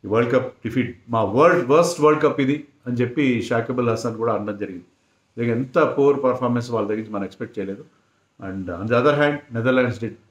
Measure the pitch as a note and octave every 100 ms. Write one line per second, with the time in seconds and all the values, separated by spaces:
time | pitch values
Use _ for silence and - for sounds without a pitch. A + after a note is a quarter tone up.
0 | G#2 A2 B2 B2+ - - A#2 B2 G2+ -
1 | - A#2 G2+ A2+ E3 F3 B2 D3+ E3+ D#3+
2 | D3+ D3+ D3+ - C3+ D3 - _ B2 A#2+
3 | A#2+ A#2+ C#3 A#2+ - A#2 A2+ B2 A#2+ A2
4 | A#2+ A2 A2+ G#2 G#2 G2+ G2 F2+ - _
5 | _ _ _ - A#2+ A#2 C3+ F3 D3 -
6 | C#3 C3+ C3 B2 B2 A#2+ A#2 A#2 G2+ G#2+
7 | G#2+ G#2 F#2+ - A#2 - G2 G2 - _
8 | _ _ _ _ G2 F#2+ F#2 E2+ G#2+ A#2+
9 | C3+ D3 D3 C#3+ - A#2 A#2 B2+ A#2+ -
10 | A2+ - _